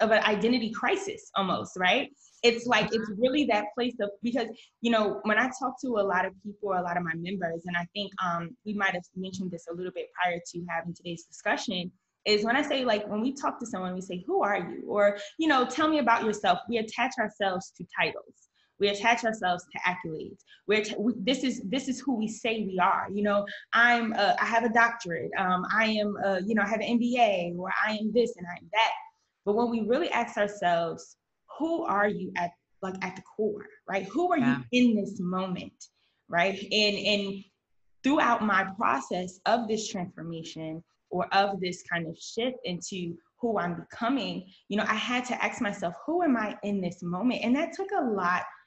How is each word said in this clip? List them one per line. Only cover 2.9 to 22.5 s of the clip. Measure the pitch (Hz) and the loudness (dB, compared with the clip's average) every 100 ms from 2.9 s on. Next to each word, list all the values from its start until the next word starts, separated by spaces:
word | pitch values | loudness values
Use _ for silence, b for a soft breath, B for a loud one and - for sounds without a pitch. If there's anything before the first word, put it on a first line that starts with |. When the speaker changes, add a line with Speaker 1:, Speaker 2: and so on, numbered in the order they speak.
| 226 220 | -2 -2
Speaker 2:
Mm-hmm. | 196 | 0
Speaker 1:
really | 254 294 240 | 2 2 2
that | 208 208 | 2 0
place | - 240 - | -2 -2 -2
of, | 202 - | -6 -4
because, | 240 247 226 B B _ | -4 -2 -2 B B _
you | 233 | 2
know, | 226 208 175 | 4 2 0
when | 214 214 | 2 2
I | 254 - | 2 -2
talk | 262 254 | -6 -4
to | 262 220 | -2 0
a | 196 | 2
lot | 185 | 2
of | 190 190 | 0 -6
people, | 208 202 202 | -14 -6 -2
a | 185 | 0
lot | 175 175 | 0 -2
of | |
my | 170 | -2
members, | 165 170 196 170 165 180 | -4 -6 -4 -4 -4 -4
and | 175 | -4
I | 175 | -4
think, | 208 196 190 | -6 -6 -4
um, | 185 170 170 - | -2 -2 -6 -8
we | 214 | -6
might | 202 190 | -2 0
have | 180 - | -2 -6
mentioned | 185 190 185 185 | -10 -8 -6 -8
this | 165 - | -8 -10
a | |
little | 170 180 | -8 -8
bit | 175 156 - | -8 -10 -2
prior | 180 175 175 | -2 -2 -6
to | 175 175 | -10 -6
having | 170 170 | -6 -6
today's | 170 175 170 | -10 -10 -12
discussion, | - - 208 262 - 185 180 - _ _ - | -14 -6 -4 -2 -2 -4 -6 -12 _ _ 2
is | 208 | 2
when | 220 262 | 4 2
I | |
say, | 294 277 | 2 0
like, | 247 214 208 | 2 2 0
when | 214 | -2
we | 247 | -2
talk | 277 294 - | -2 -4 -4
to | 240 | -6
someone, | 185 185 | -6 -4
we | 185 | -6
say, | 185 180 254 | -6 -8 -2
"Who | 381 | 0
are | 208 196 | 2 0
you?" | 170 - - | -2 -8 -2
Or, | 208 202 202 B - | 4 4 4 B 0
you | 320 | 2
know, | 269 | 4
"Tell | 247 - 311 | 2 2 2
me | 302 | 4
about | 233 233 | 4 4
yourself." | 220 208 196 185 - | 2 2 2 2 0
We | 233 | -2
attach | 220 - 247 254 | -2 -2 -2 0
ourselves | 214 - 196 185 - - | -4 0 0 0 -6 -14
to | 175 - | -8 -2
titles. | 165 - - _ _ _ _ - | -2 -2 -12 _ _ _ _ 0
We | 202 | 0
attach | 202 233 240 | 2 2 2
ourselves | 226 220 180 175 - | 0 0 0 0 -4
to | - 180 | -4 -2
accolades. | 180 165 156 - - b b - | -2 -6 -8 -10 -16 b b 0
We're | 214 | 0
t-, | 208 - | 0 -2
we, | 214 - | 0 0
this | 190 277 | 0 0
is, | 269 - | 0 -2
this | 185 262 269 | -4 -4 -2
is | 247 | -4
who | - 233 | -2 -2
we | 220 | -2
say | - 233 | -4 -4